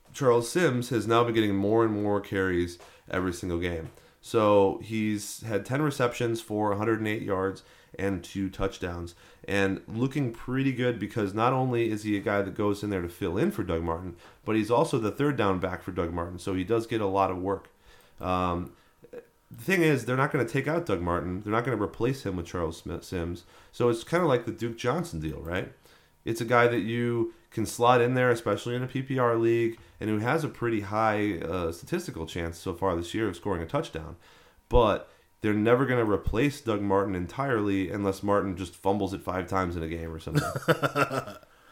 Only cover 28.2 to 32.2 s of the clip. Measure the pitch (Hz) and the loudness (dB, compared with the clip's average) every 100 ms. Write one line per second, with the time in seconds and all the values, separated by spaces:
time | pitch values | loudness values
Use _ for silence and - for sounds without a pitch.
28.2 | 127 117 107 104 123 123 127 131 131 131 | 2 2 0 -2 -2 -4 -4 -4 -2 2
29.2 | 120 117 113 117 113 113 - - 107 107 | 2 4 4 4 2 -2 -12 -6 -2 0
30.2 | 117 156 143 - 120 110 98 107 110 104 | 2 0 -2 -4 -2 -2 -2 0 2 2
31.2 | 104 85 73 92 82 82 - 170 - 85 | 0 -2 -2 -2 -2 -4 -6 -6 -4 -8